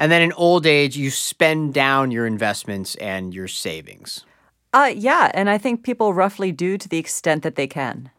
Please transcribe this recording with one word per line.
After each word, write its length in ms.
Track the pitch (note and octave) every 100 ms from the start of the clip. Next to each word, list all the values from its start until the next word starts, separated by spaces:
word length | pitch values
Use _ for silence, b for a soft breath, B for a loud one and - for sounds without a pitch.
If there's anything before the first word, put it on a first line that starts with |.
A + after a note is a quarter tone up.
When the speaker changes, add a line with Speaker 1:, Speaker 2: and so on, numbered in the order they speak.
Speaker 1:
And 100 | D#3
then 100 | E3+
in 120 | E3+
old 340 | F3 F3 F3+ D#3
age, 300 | D3 C#3+ C3+
you 160 | C3+
spend 600 | - - - D#3+ D#3 D3+
down 360 | C#3 C3+ C3+ C3+
your 160 | A#2 A#2
investments 720 | G#2+ G#2+ G2+ - G2 F#2 -
and 360 | G2+ F#2+ F#2
your 140 | F#2 F#2
savings. 760 | - F#2 D#2+ D2 - - - - b b _ -
Speaker 2:
Uh, 200 | C4 C#4
yeah, 380 | G#3 A#3 E4 G#3
and 160 | - G3
I 100 | G#3
think 260 | B3+ A#3
people 280 | - A#3+ G#3+
roughly 380 | F3+ F#3+ - F#3+
do 260 | D3 F3+ G3
to 120 | -
the 100 | E3
extent 460 | D#3 - E3+ D#3
that 100 | D#3+
they 140 | C#3 C3+
can. 420 | D3 B2+ A#2+ B2+